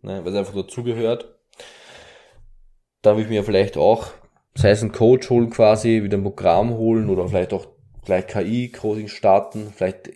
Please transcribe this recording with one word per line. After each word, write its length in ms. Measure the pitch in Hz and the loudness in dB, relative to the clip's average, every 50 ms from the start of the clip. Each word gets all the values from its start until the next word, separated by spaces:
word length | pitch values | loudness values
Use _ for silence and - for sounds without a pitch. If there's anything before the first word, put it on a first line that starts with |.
ne, 220 | - - 95 95 82 | -14 -12 -12 -10 -8
weil 80 | 90 | -6
es 60 | 98 101 | -4 -4
einfach 160 | 98 - 101 | -4 -4 -6
dazugehört. 840 | 98 95 - - 123 117 120 113 117 113 113 120 - - - _ _ _ _ _ - - - - - - - - - - - - - _ _ _ - - - - - _ _ _ _ _ _ _ _ | -8 -8 -8 -10 -8 -6 -6 -4 -2 -2 -2 -2 -4 -8 -14 _ _ _ _ _ -20 -20 -20 -20 -20 -20 -20 -20 -20 -20 -20 -20 -20 _ _ _ -20 -20 -20 -20 -20 _ _ _ _ _ _ _ _
Dann 140 | - 107 104 | 2 2 2
will 80 | 110 107 | 2 0
ich 60 | 110 | -2
mir 140 | 110 104 101 | -4 -4 -2
vielleicht 320 | 110 98 92 98 98 - | 0 2 0 0 0 0
auch, 320 | 73 78 101 117 - - - - - _ _ _ _ _ _ _ | 2 2 2 2 2 -2 -8 -16 -20 _ _ _ _ _ _ _
sei 160 | - - 101 | 2 4 4
es 120 | 107 107 | 4 2
einen 100 | 113 101 | 0 -4
Coach 380 | - - 113 120 131 127 - - | -2 2 4 4 4 4 2 0
holen 200 | 123 120 117 113 | 0 2 2 0
quasi, 520 | - - 110 107 110 107 - 117 113 110 | 2 4 4 4 4 4 2 0 0 0
wieder 140 | 101 98 104 | 0 -2 -2
ein 60 | 98 | -2
Programm 520 | 98 101 - - 95 - 85 95 110 120 117 | -2 -4 -6 -2 2 2 4 4 2 0 -2
holen 340 | 110 113 113 113 110 107 101 | 0 0 2 2 2 0 0
oder 180 | 95 92 90 90 | -2 -2 -2 -2
vielleicht 240 | 98 92 90 - | -2 -2 -2 -2
auch 140 | 101 90 - - _ _ _ _ _ - - | -4 -8 -8 -12 _ _ _ _ _ -14 -4
gleich 220 | - 92 92 92 | -2 -2 -2 -2
K-I-Coaching 840 | - - 104 85 101 117 123 123 120 - - - 107 104 107 107 104 | -4 -4 -4 -4 -2 -2 -4 -4 -6 -8 -6 -6 -4 -4 -6 -8 -12
starten, 640 | - - - 98 95 98 - - - 107 107 104 101 | -8 0 2 4 4 4 2 -2 -8 -14 -14 -14 -8
vielleicht 340 | - 92 95 95 - - - - | -6 -4 -4 -4 -8 -16 -18 -10